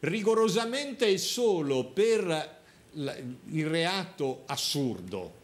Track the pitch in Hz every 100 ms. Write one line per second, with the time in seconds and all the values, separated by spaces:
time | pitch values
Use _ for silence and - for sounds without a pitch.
0 | 143 208 208 220 226 190 233 254 285 247
1 | 226 190 - - 240 185 143 135 127 -
2 | 220 220 185 160 139 - - - - 156
3 | 139 120 123 127 - 156 156 160 165 190
4 | 175 - 139 131 - 135 - 147 135 95
5 | 90 95 87 -